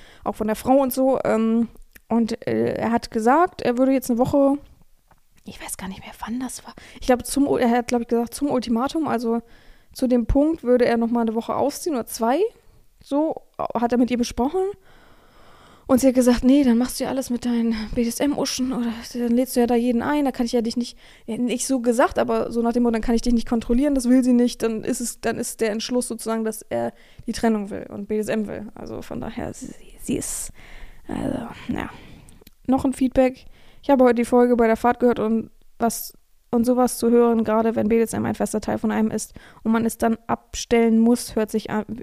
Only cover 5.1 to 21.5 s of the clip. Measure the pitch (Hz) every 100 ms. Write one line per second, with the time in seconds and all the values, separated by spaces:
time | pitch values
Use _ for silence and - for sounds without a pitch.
5.1 | _ _ _ - - 339 - 185 185 -
6.1 | - - 240 254 - - - - - -
7.1 | 247 - - 277 - 240 240 233 240 233
8.1 | 233 233 - 285 254 226 226 262 330 302
9.1 | 233 233 233 - - - - _ - 254
10.1 | 247 220 269 294 330 233 247 240 233 233
11.1 | 240 226 220 226 - 254 - - 269 214
12.1 | - 226 277 440 - _ _ _ _ -
13.1 | 277 320 - - - - 220 233 240 233
14.1 | 247 240 - 240 359 381 403 _ - -
15.1 | - _ - - - - - - 262 262
16.1 | 247 247 240 254 277 269 233 247 - 247
17.1 | 262 254 240 240 233 233 220 214 247 233
18.1 | 226 285 285 269 - 254 262 233 233 -
19.1 | 240 240 233 254 - 240 240 247 233 240
20.1 | 294 277 247 233 247 233 240 240 - -
21.1 | - - 220 247